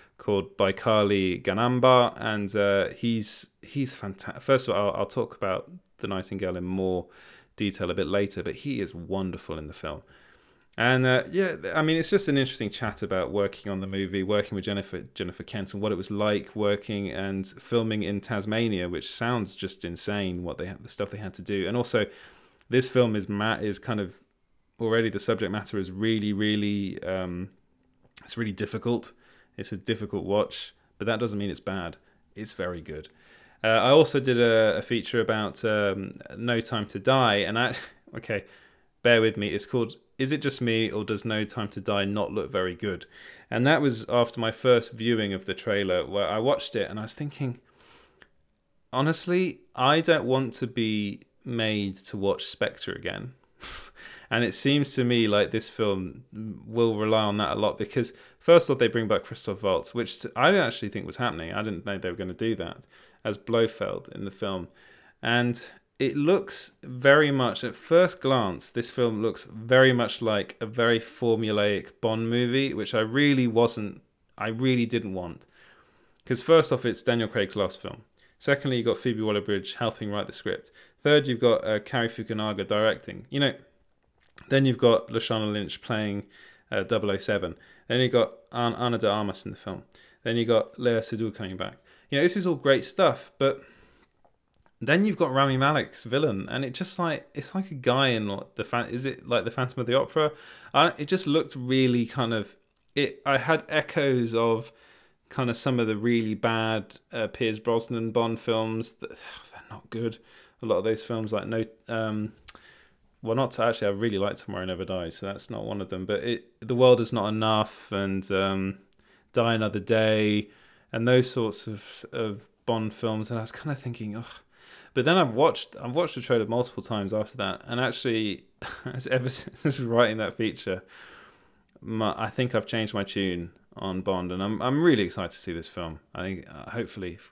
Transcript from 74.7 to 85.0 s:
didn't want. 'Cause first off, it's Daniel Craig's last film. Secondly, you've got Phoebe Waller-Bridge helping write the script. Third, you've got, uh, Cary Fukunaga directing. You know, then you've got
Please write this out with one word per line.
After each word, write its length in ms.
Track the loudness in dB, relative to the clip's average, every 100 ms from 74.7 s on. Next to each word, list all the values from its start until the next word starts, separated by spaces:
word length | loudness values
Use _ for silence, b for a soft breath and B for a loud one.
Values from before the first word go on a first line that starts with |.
| 2 2
didn't 280 | -2 -4
want. 340 | -6 -8 -12 -20 b b b b b b b -4
'Cause 180 | -2
first 280 | 6 6 6
off, 140 | 0 0
it's 160 | -2
Daniel 260 | 0 0 0
Craig's 280 | 0 -2 0
last 260 | -2 -4
film. 220 | -14 -16 -20 _ b b
Secondly, 400 | 0 0 2 0
you've 80 | 0
got 120 | 0
Phoebe 240 | 0 0
Waller-Bridge 540 | 0 0 0 -2 -4 -4
helping 360 | -4 -4 -6
write 160 | -4 -6
the 60 |
script. 380 | -6 -6 -6 -8 b b b
Third, 240 | 4 4 4
you've 140 | 2
got, 260 | 4 4 2
uh, 140 | -2
Cary 300 | -2 -2 -2
Fukunaga 580 | -4 -6 -4 -4 -2 0
directing. 580 | 2 2 0 -6 -14 -6
You 80 | 0
know, 140 | 0 -2 -14 _ _ _ _ _ _ -14 2
then 160 | 4 4
you've 120 | 6
got 300 | 6 6